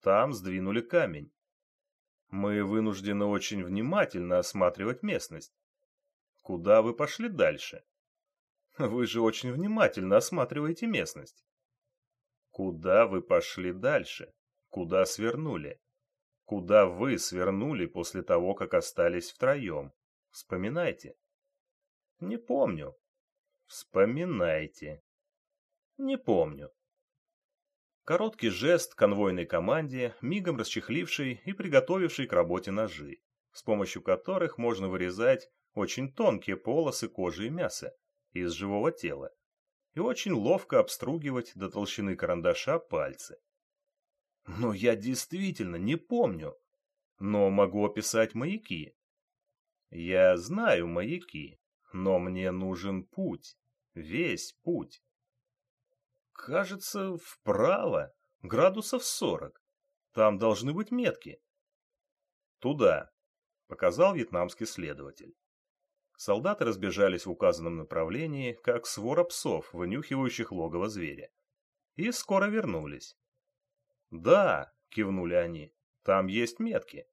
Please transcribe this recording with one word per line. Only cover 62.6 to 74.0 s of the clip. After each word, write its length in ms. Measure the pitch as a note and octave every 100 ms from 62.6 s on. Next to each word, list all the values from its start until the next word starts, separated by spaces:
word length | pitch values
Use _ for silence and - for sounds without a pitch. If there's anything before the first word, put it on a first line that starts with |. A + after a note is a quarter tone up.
| B2 D3 A2 D2+ - _ _ _ _ _ _
показал 460 | - F2+ F2 F#3
вьетнамский 520 | F3+ A#2 F2 F2+ - A2
следователь. 720 | - D#2+ C#2+ C#2 - - _ _ _ _ _ _ _ _ _
Солдаты 460 | - G2+ D3+ G#3
разбежались 600 | B2 G2 G2 F2 G2 F2 F#2
в 60 |
указанном 460 | E2+ F#2+ E2 E2 E2
направлении, 760 | D#2 E2 D#2+ G#2+ D#3+ C#3+ B2+
как 320 | A#2 - A#2+ -
свора 380 | - G#2+ D3+ F3
псов, 480 | - D3 E2+ -
вынюхивающих 800 | E2+ F2 A#2 D3+ C3+ B2+ A#2 A2+
логово 360 | F#2 D#2+ E2 G2+
зверя. 420 | G#2 D#2+ C#2+ D2 _ _ _ _ _ _ -
И 160 | G3+
скоро 340 | A#3+ - G3 G3+
вернулись. 720 | G#3+ F#3 E2+ D2+ C#2+ - _ _ _ _ _ _ _ _ _